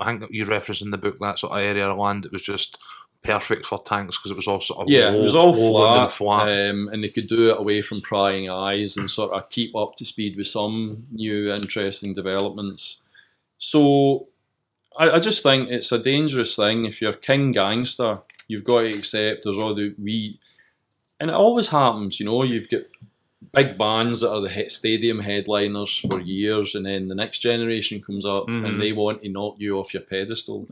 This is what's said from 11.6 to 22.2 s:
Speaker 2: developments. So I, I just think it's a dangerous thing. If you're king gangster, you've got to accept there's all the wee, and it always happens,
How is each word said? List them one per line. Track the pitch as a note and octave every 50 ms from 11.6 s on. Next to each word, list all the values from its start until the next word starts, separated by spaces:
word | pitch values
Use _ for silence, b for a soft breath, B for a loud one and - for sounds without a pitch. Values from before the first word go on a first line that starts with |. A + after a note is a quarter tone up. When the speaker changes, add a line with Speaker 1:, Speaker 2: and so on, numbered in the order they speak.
| G2+ G2 - A2 G2+ G2 G2 - - G2+ F#2+
Speaker 2:
developments. | F#2+ F2+ F#2+ F#2+ G2 G2 G2+ - G#2 G2+ G2 F#2 - - - - - b b b b b b b b b b _ _
So | - - - D3+ D3 C#3+ C#3+ C#3 C#3 C#3 C#3 C3 - - _ _ _ _ _ _ _ _ _ _ _ _ _
I, | D3 D#3+ D#3+ D#3
I | E3+
just | E3+ A3 G#3+ - -
think | C#3+ C3+ C3+ B2+ A2
it's | B2 A#2+ G#2+ - B2
a | A2+
dangerous | A#2+ C3 C3+ D3 D#3 D3+ C3+ B2+ A2+ - -
thing. | - G#2 G#2 A2+ A#2 A2+
If | G#2+ G2+ - A2
you're | G#2+ G2+
king | - - - C3+ C#3 C#3 C3+ A#2+
gangster, | G#2+ F#2+ G2 G#2+ A#2+ B2 B2 - - B2 A2+ G#2 F#2+ - _ _ _ - _
you've | A2 G#2 G#2
got | B2+ B2 A#2 A2+
to | A2+ G#2+
accept | G2+ G2+ - - A2 G#2+ G#2+ A2 - -
there's | G#2+ G2 G2+
all | A2 A2 G#2+
the | G#2 G2+ G#2 G2+ -
wee, | G2+ G#2 A2 A2+ G#2+ G#2+ G#2+ - b b b b b b b b b _ _ _ _ _ _ _
and | D3+ D#3+
it | D#3+
always | F#3 G3 A3+ A#3+ A#3+ A3 -
happens, | D#3+ D3 C3+ A#2+ A2 G#2+ G#2 G2 - -